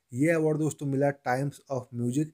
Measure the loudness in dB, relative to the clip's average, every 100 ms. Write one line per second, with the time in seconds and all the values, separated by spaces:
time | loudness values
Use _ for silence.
0 | _ 0 2 2 2 2 -2 -2 -2 2
1 | 0 0 -2 0 -2 -6 -6 -6 -6 -4
2 | -2 0 -2